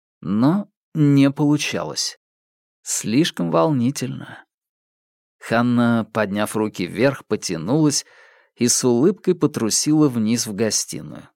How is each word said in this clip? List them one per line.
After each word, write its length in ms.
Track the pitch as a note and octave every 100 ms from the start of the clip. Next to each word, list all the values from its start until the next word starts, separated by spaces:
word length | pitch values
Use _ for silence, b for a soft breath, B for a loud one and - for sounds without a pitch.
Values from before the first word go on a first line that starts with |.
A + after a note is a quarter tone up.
| _ _
но 480 | D#2+ G#2 C3+ G3 G3+ _ _
не 380 | D#3+ D3 C#3 C#3
получалось. 880 | C#3 D3 D3 - F#2+ D#2 C#2 - - _ _ _ _ _ _
Слишком 680 | - - F#2+ A#2+ E3+ - E2+
волнительно. 960 | D#3+ E3 C3+ A#2+ D3 B2+ C#3 E2+ - - _ _ _ _ _ _ _ _ _
Ханна, 720 | - A#2 A#2+ A#2+ A#2 A#2 A2
подняв 420 | A2+ G#2 G#2 G#2 A2
руки 300 | G#2+ G#2 F2
вверх, 380 | F2 C3+ B2+
потянулась 800 | - G#2+ - E2 E2 D3+ D3+ C3 - b b b b
и 140 | - A#2+
с 160 | -
улыбкой 500 | B2+ A#2+ E3 G3 -
потрусила 760 | E3+ D3 - A2 - D3+ D#3 D3+
вниз 380 | A#2+ G#2+ A#2 A2
в 80 |
гостиную. 760 | G2 A2 - - - - - -